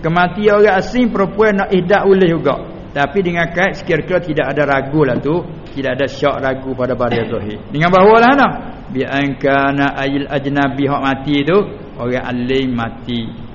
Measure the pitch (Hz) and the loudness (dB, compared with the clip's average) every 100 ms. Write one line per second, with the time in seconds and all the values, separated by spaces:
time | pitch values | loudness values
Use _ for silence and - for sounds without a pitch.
0 | 160 170 175 202 208 208 208 190 190 247 | 0 2 2 2 2 6 4 4 0 0
1 | 240 190 196 - 214 196 196 190 175 196 | 0 2 -2 2 2 2 2 0 2 2
2 | 180 190 180 165 143 123 - - - 143 | 4 4 4 2 0 -2 -6 -14 -10 -2
3 | 143 202 175 170 165 175 185 - - 160 | 0 0 0 0 -2 0 -2 -2 -2 -2
4 | 147 180 156 151 135 143 143 135 135 151 | 0 -2 0 -2 -2 0 0 0 0 0
5 | 139 120 139 170 - - - 135 131 127 | 2 0 -2 -2 -4 -12 -12 -8 -4 -2
6 | 135 - 143 123 135 127 131 127 123 123 | -2 0 -2 0 -2 -4 -6 -4 -2 0
7 | 123 120 110 117 98 107 - 143 170 185 | 0 0 -2 -4 -6 -10 -8 -2 2 6
8 | 196 226 233 277 226 147 - - - 127 | 8 8 6 4 2 0 -10 -14 -8 -4
9 | 127 135 143 131 139 139 139 139 139 127 | -2 -2 -2 -2 0 2 2 0 0 0
10 | 139 139 139 143 139 143 139 131 139 139 | -2 -2 -2 -4 -2 0 0 0 -2 0
11 | 135 135 135 143 143 190 196 - - - | -2 -2 0 0 2 2 0 -8 -16 -8
12 | 120 123 127 123 123 131 131 123 117 113 | -4 -4 -4 -4 0 0 0 -2 -4 -8
13 | 113 120 110 - - | -6 -6 -6 -10 -14